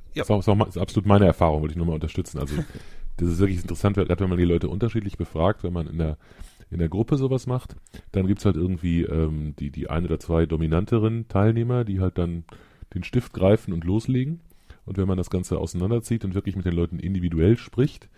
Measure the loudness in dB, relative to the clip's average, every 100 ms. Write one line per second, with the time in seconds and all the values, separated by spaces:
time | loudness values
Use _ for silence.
0 | -8 -6 0 2 4 4 2 -2 -2 0
1 | 6 8 6 6 2 2 -2 -2 -2 -2
2 | -4 -6 -6 -6 -4 -4 -6 -10 -14 -10
3 | -8 -2 0 2 2 0 -4 0 0 2
4 | 2 0 2 2 4 4 0 -2 -2 -2
5 | -6 -6 -6 0 0 0 -4 -4 -4 -2
6 | -2 -4 -12 -20 -20 -20 -10 -2 0 0
7 | 0 0 2 0 -2 -4 -6 -16 -20 -20
8 | -4 0 0 2 2 2 0 -2 0 0
9 | 2 0 0 -2 -6 -6 -8 -8 -4 -2
10 | -2 -4 0 2 2 0 0 0 2 0
11 | 0 -2 -2 2 2 2 0 -2 -2 0
12 | 0 0 -2 -4 -10 -20 -20 _ -12 -10
13 | -4 -2 -4 2 4 4 2 -4 0 0
14 | 0 0 -2 -6 -12 -20 -20 -18 -8 -2
15 | 0 0 0 -4 -2 -4 -4 -2 0 -2
16 | 0 -4 -2 -4 -4 -4 -2 0 0 -2
17 | -4 -2 0 4 4 4 0 -2 -2 -2
18 | -20